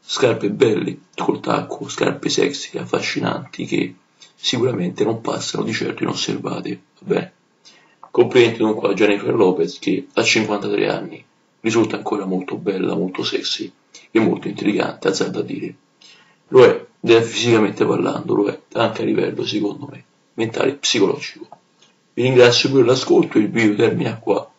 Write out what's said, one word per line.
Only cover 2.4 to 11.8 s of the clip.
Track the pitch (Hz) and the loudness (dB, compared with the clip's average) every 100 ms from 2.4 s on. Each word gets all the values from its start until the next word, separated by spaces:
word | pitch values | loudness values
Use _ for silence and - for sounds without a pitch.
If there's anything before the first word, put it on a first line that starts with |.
| - - - - | 0 -2 -10 -10
affascinanti, | - - - 151 - - - - - | -6 -4 -4 -4 -4 -4 -8 -10 -4
che | - - - _ _ - | -2 -4 -8 _ _ -20
sicuramente | _ - 123 123 107 90 - | _ -4 0 0 0 -4 -2
non | 107 113 | -2 -2
passano | - - - - | -4 -6 -6 -6
di | 107 | -4
certo | 110 - - | -4 -4 -4
inosservate. | - - - - - - - - _ _ | -4 -4 -4 -4 -6 -8 -8 -10 _ _
Va | - | -4
bene? | 92 - _ _ _ - _ _ _ - | -4 -4 _ _ _ -20 _ _ _ -6
Complimenti | - 120 127 117 110 | 0 4 6 4 4
dunque | 110 107 98 | 0 0 -2
a | |
Jennifer | 95 104 101 - | 2 2 2 0
Lopez, | 117 95 - 82 - | 4 4 4 -2 -2
che | - 92 - | -2 -2 -2
a | - | -2
cinquantatré | 113 117 107 104 101 101 98 | 2 2 0 -2 -2 0 0
anni | 98 98 - _ _ _ _ | -2 -6 -14 _ _ _ _
risulta | 113 113 | 0 2